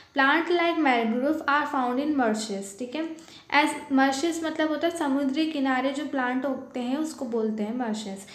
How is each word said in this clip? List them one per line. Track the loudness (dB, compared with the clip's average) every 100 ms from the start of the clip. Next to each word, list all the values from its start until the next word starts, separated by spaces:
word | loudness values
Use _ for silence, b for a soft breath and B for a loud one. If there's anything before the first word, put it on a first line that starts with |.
| B 2
Plant | 4 4 2 2
like | 2 2 4
mangrove | 4 2 2 0 0 2
are | 0 2
found | -2 0 0 0
in | 2
marshes, | 2 0 -2 -6 -8 -10
ठीक | -8
है। | -6 -6 -8 B B 0 2
As | 2 0 0 4
marshes | 4 4 0 -2
मतलब | -4 -2 0
होता | 0 -2
है | 0
समुद्री | 0 2 0 0 0
किनारे | 0 0 2 0
जो | -2 -4
plant | -2 -2 0
उगते | -2 -4 -6 -6
हैं | -4 -2
उसको | -4 -6
बोलते | -4 0 0 -2
हैं | -4 -4
marshes। | -4 -4 -6 -10 -14